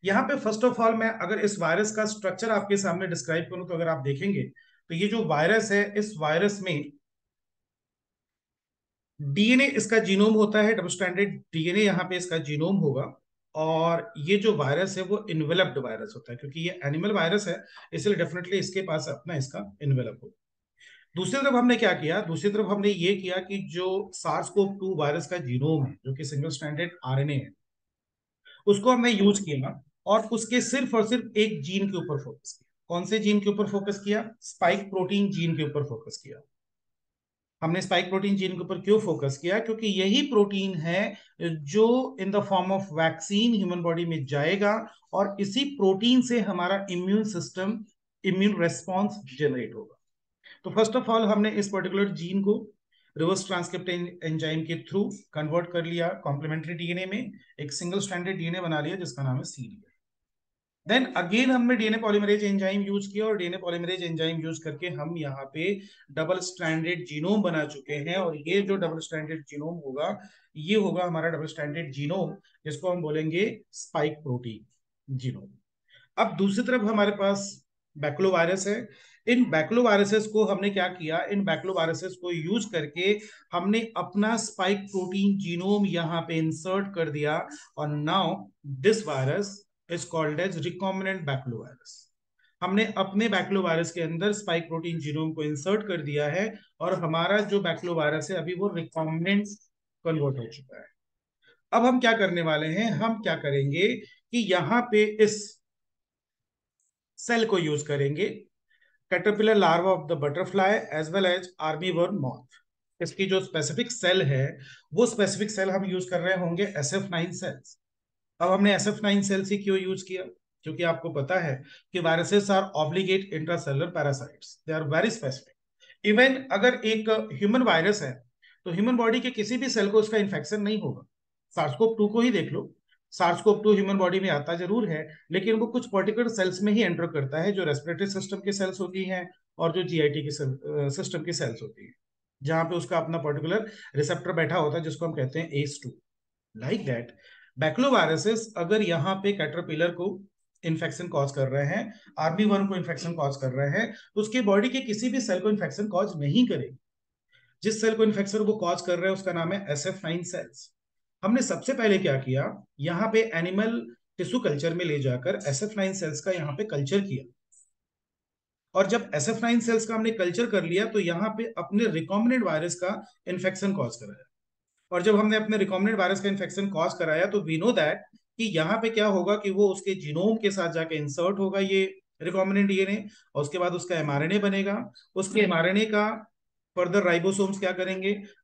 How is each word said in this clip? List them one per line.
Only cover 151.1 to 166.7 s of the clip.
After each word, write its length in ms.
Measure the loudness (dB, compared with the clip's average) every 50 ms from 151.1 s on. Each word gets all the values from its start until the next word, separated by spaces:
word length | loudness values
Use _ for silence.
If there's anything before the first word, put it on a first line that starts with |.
| 0 0 0 0
कर 160 | 0 -2 -2 0
रहे 160 | 0 0 0
हैं, 280 | 0 0 -2 -4 -6 -10 -16 -20 -18 _ -2
आरबी 260 | -2 0 2 4 4
वन 220 | 4 6 4 2 2
को 80 | 0
इन्फेक्शन 380 | -2 -2 -4 -6 -6 -4 -6 -4
cause 220 | -2 -2 -2 -2
कर 160 | -2 -4 -4
रहे 180 | -2 0 0 0
हैं, 240 | 0 0 -2 -2 -6 -14 -20 _ _
तो 60 | -4
उसके 200 | -2 0 0 0
बॉडी 280 | 2 4 4 4 4 2
के 100 | -2 -4
किसी 300 | -4 -4 -6 -2 -2 -2
भी 120 | -2 -2
सेल 180 | -2 0 -2 0
को 100 | 0 0
इन्फेक्शन 380 | 0 0 -2 -6 -4 -6 -6 -2
cause 240 | 0 0 0 0 -2
नहीं 320 | -4 -2 0 4 4 4 4
करेगी। 300 | 2 -4 -4 -8 -10 -18 _ _ _ _ _ _ _ _ _ _ _ _ _ _ _ _ -4
जिस 180 | -4 -2 0
cell 140 | 0 0 4
को 80 | 4 4
इन्फेक्शन 340 | 2 4 0 -2 -2 0 0
वो 160 | 0 0 0
कॉज 280 | 0 0 -2 -2 -2
कर 180 | 0 -2 -2 0
रहे 120 | 2 0
हैं, 20 | 0
उसका 200 | 0 -2 -4 -2
नाम 200 | -2 -2 -2 -2
है 120 | -4 -4 -4
एसएफ़ 300 | -6 -4 -4 -6 -6 -6 -6
नाइन 200 | -6 -4 -4 -6
cells। 500 | -6 -8 -10 -10 -10 _ -20 -20 -20 _ _ _ _ _ _ _ _ _ _ 0
हमने 180 | 2 2 2
सबसे 320 | 2 2 -2 -4 -2 -4 -2
पहले 240 | 2 4 4 4 4
क्या 200 | 4 2 0 0
किया, 460 | 0 0 0 0 0 -2 -6 -10 -16 _ _ _
यहाँ 300 | -4 -4 -2 0 -2 2 4
पे 180 | 2 2 2 0
animal 640 | -2 -2 0 0 0 0 0 0 -2 -6 -8 -16 _ _ _ _ -6
tissue 220 | -6 -2 -2 0
culture 340 | 0 0 0 0 0 -2 -2
में 120 | -2 -2
ले 140 | -2 -2 0
जाकर 400 | 0 0 -2 0 -2 -2 -4 -2 -2 -2
SF 260 | -2 -2 -4 -4 -2 -2
nine 160 | -2 -2 -2
cells 280 | -2 -4 -6 -6 -6
का 100 | -4 -2
यहाँ 220 | -2 -2 -2 -6 -4
पे 100 | -6 -6
culture 380 | -4